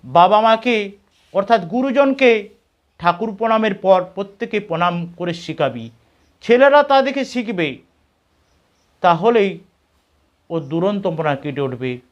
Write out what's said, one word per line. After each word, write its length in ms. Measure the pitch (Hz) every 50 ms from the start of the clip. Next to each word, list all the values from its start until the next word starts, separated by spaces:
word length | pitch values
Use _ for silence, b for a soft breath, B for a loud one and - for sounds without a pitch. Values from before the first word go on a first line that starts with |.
| -
বাবা 360 | 127 127 170 175 185 208 214
মাকে 500 | 220 226 226 220 226 247 240 214 208 196 202 _ _ _ _ _ _ _ -
অর্থাৎ 280 | 190 196 196 233 220 175
গুরুজনকে 840 | 160 185 247 262 277 254 277 277 269 269 269 277 247 226 214 202 202 - _ _ _ _ _ _ _ _ _
ঠাকুর 360 | 160 175 170 175 220 220 202
প্রণামের 380 | 196 226 226 220 220 220 214 196
পর 320 | 196 - 185 190 185 180 180 -
প্রত্যেকে 440 | 196 202 196 - _ 233 226 226 214
প্রণাম 540 | 202 - 170 160 175 180 170 175 170 170 - -
করে 160 | 175 175 165
শিখাবি, 560 | 170 - - 156 - 151 135 117 120 113 113 _ _ _ _ _ _ _ _ _ _
ছেলেরা 420 | - - 233 247 262 285 277 294 285
তা 180 | 285 277 269
দেখে 240 | 269 269 262 277 262
শিখবে, 520 | - - 247 233 202 226 175 165 143 127 - _ _ _ _ _ _ _ _ _ _ _ _ _ _ _ _ _ _ _ _ _ _ _ _
তাহলেই 580 | - 180 170 160 175 226 240 233 202 196 175 165 _ _ _ _ _ _ _ _ _ _ _ _ _ _ _ _ _ _
ও 100 | 170 165
দুরন্তপনা 760 | 147 135 156 165 175 196 208 202 196 190 165 156 160 156 143
কেটে 260 | 135 - 147 135 139
উঠবে। 380 | 139 131 123 120 127 127 123 123 _ _